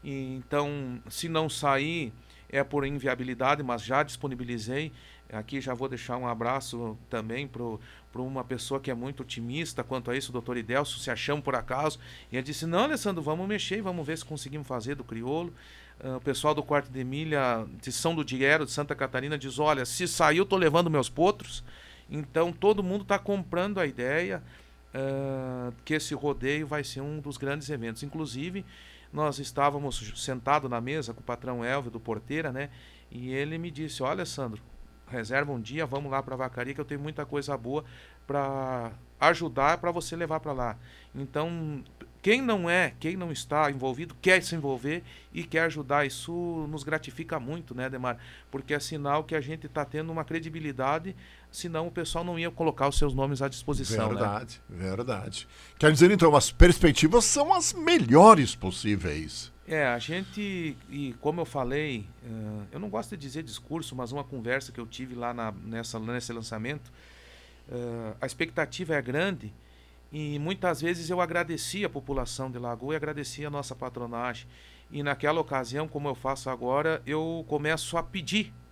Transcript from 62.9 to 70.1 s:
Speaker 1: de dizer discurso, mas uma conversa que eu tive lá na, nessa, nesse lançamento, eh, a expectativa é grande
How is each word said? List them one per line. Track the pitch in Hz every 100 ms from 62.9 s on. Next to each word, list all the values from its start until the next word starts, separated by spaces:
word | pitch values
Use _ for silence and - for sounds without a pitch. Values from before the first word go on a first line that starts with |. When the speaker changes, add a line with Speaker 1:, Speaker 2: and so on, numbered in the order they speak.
| 208 220
Speaker 1:
de | 190
dizer | 139 139
discurso, | 147 107 - 160 -
mas | 127 120
uma | 139
conversa | 135 131 113 131 123
que | 123
eu | 117
tive | - 127
lá | 120 120
na, | 120 110 98
nessa, | 90 113 113 113
nesse | 110 123 120
lançamento, | 117 110 110 117 147 - - - - - - - - -
eh, | 123 120 117 113 107
a | 135
expectativa | - 165 - 147 - 170
é | 151
grande | 123 139 190 170 107 - - - - - -